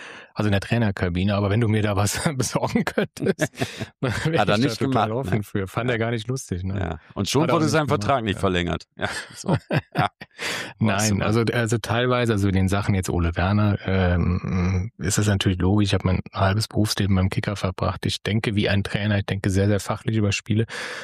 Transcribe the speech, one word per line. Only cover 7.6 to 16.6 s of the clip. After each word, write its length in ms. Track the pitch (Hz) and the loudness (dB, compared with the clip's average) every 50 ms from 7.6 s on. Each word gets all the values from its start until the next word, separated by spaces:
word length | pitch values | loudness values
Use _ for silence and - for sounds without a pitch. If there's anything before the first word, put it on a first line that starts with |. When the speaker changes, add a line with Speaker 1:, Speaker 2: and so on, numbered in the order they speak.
| - | 2
Speaker 1:
auch 20 | 110 | 2
Speaker 2:
sein 140 | 110 160 151 | 2 2 2
Speaker 1:
nicht 60 | 123 | 2
gemacht, 120 | 143 123 | 0 0
Speaker 2:
Vertrag 240 | 104 139 139 127 110 | 2 0 0 0 0
nicht 120 | 107 92 | 0 -2
Speaker 1:
ja. 40 | - | 0
Speaker 2:
verlängert. 440 | - 98 92 90 87 82 82 82 - _ _ | 0 0 2 2 0 0 -2 -4 -6 _ _
Ja, 120 | - - - - - - - - | -6 -6 -6 -6 -6 -10 -12 -14
so. 220 | - - - 175 - - | -10 -2 0 0 0 0
Speaker 1:
<laughs> 60 | - - 151 - _ - | 0 -2 -2 -2 _ -2
Speaker 2:
Ja. 160 | - - - _ - - - _ - - - - - - - - - | -2 -2 -2 _ -6 -20 -20 _ -10 -8 -8 -8 -8 -10 -10 -6 -2
Speaker 1:
Nein, 140 | 113 107 98 | 0 2 2
Speaker 2:
Weißt 180 | 98 107 110 | 2 2 2
du 140 | 101 92 - | 2 2 2
Speaker 1:
also, 160 | 98 107 117 113 107 - | 2 2 2 2 2 2
also 260 | 120 117 107 117 113 | 0 0 0 0 -2
teilweise, 560 | - - 113 117 123 127 127 123 123 117 110 | -2 -2 0 0 2 2 2 2 2 2 2
also 160 | 98 101 101 | 2 4 4
den 180 | 92 95 95 95 | 4 4 4 2
Sachen 260 | 98 98 107 - 104 | 2 0 2 2 2
jetzt 140 | 95 90 - | 0 2 0
Ole 260 | - 87 87 85 85 | 0 0 0 0 0
Werner, 440 | 85 87 95 101 104 107 104 101 - - | 0 0 2 2 2 2 2 2 0 0
ähm, 1040 | - 95 95 92 90 87 87 85 87 90 92 - - - 95 87 92 95 90 92 110 - - | 0 2 2 4 4 4 2 2 2 0 -2 -2 -2 -2 0 0 0 0 0 -2 -4 -6 -6
ist 180 | - 92 - | -4 -2 0
das 100 | - 104 | 2 2
natürlich 320 | 107 101 95 - 104 92 85 | 2 2 2 2 0 0 0
logisch. 300 | 87 92 101 107 104 95 | 2 2 2 2 2 2
Ich 60 | 98 | 0
hab 100 | 95 - | 0 2
mein 160 | 95 92 90 - - - | 0 0 0 -2 -6 -4
halbes 340 | - 98 95 98 110 | -2 0 0 0 0